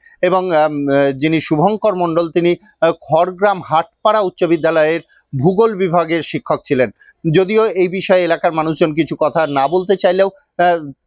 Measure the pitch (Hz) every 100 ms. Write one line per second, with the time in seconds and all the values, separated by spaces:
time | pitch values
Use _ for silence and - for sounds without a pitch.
0 | - - 180 185 185 156 156 147 143 139
1 | 139 135 156 160 - 156 185 214 214 180
2 | 170 160 170 170 170 175 - _ 165 165
3 | - 160 180 180 202 190 - 156 170 _
4 | 214 214 185 - 170 165 160 165 151 165
5 | - - _ 135 151 190 226 196 185 175
6 | 160 165 143 151 - 151 - 131 117 -
7 | - _ 165 156 185 220 220 180 180 190
8 | 170 185 170 165 175 160 156 156 165 151
9 | 151 160 151 165 156 139 139 180 185 190
10 | 190 185 190 - _ - 175 170 143 -